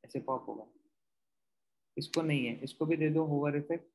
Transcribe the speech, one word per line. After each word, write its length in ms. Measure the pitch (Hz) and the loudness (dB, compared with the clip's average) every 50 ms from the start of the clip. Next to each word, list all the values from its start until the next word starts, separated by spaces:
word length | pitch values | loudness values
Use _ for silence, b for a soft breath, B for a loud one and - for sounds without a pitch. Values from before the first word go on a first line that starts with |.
| - | -14
ऐसे 160 | 127 - 135 | -8 -8 -6
पॉप 240 | 135 - 131 123 - - | -4 -2 -4 -4 -4 -6
होगा। 180 | 110 113 107 - - _ _ _ _ _ _ _ _ _ _ _ _ _ _ _ _ _ _ _ _ _ _ _ - - | -10 -10 -10 -16 -20 _ _ _ _ _ _ _ _ _ _ _ _ _ _ _ _ _ _ _ _ _ _ _ -8 -8
इसको 240 | 147 - - 165 | -6 -2 0 0
नहीं 240 | 160 156 147 139 123 | 2 2 2 2 2
है, 80 | 117 117 - | 0 -2 -4
इसको 280 | 131 139 - - 160 | -8 -8 -4 -2 0
भी 120 | 156 165 156 | 2 2 2
दे 120 | 156 151 | 4 4
दो 140 | 151 160 160 | 4 4 2
over 300 | 151 147 143 147 147 143 147 | 2 2 2 2 2 0 0
effect, 280 | 147 - 165 170 - - _ | -2 -2 -2 -4 -4 -10 _